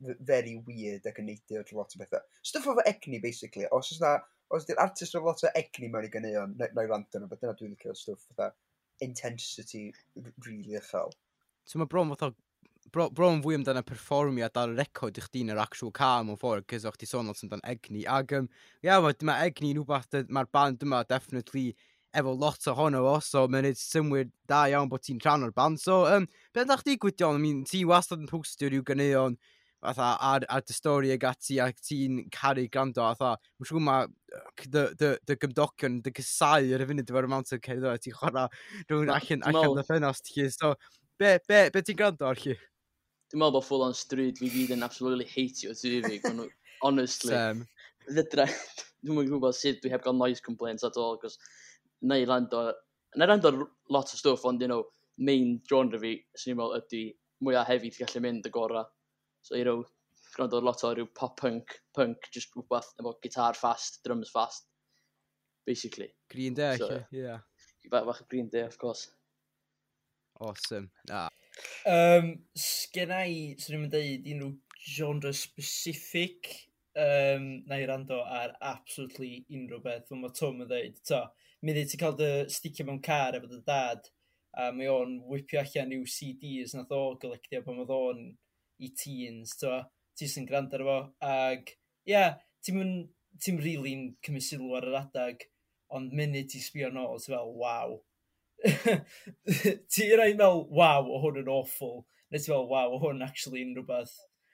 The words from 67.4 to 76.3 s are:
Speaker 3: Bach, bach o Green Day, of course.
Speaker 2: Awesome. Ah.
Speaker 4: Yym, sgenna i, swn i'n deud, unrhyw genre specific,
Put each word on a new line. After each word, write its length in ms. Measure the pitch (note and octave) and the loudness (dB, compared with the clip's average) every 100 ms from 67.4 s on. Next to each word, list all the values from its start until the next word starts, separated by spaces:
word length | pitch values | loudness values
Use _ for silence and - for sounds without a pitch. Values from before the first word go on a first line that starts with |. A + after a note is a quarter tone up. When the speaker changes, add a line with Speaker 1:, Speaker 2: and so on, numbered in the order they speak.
| - _ _ _ - | -18 _ _ _ -4
Speaker 3:
Bach, 160 | B2 A2 | -2 -2
bach 160 | A#2+ | -6
o 40 | - | -6
Green 200 | B2+ A2+ | -6 -4
Day, 160 | A#2 A#2 | -4 -4
of 100 | - | -6
course. 300 | A#2+ A2+ - _ _ _ _ _ _ _ _ _ _ _ _ - | -8 -8 -12 _ _ _ _ _ _ _ _ _ _ _ _ -14
Speaker 2:
Awesome. 520 | A2 G2+ - G#2+ G2 _ - | -12 -8 -8 -8 -12 _ -12
Ah. 200 | G2+ E2 _ _ - - - G3+ | -8 -8 _ _ -18 -16 -4 2
Speaker 4:
Yym, 460 | F3 E3+ F3 E3+ E3 _ | 6 8 8 6 -6 _
sgenna 720 | D#3 - - - F3+ F3 F#3 F3+ | -8 -6 -4 -6 -6 -4 -4 -4
i, 300 | E3 D3+ - | -6 -10 -12
swn 220 | - D3+ | -8 -6
i'n 100 | D3 | -2
deud, 380 | D3+ D3 C3+ D3 | -2 -2 -6 -8
unrhyw 220 | D3 C#3 C#3 _ - | -8 -8 -10 _ -20
genre 480 | - C#3+ D3+ D3 C#3+ | -12 -6 -4 -4 -4
specific, 1200 | C#3 - - D3 - E3 D3+ - F3 F3+ | -6 -8 -10 -8 -6 -6 -8 -6 -4 -4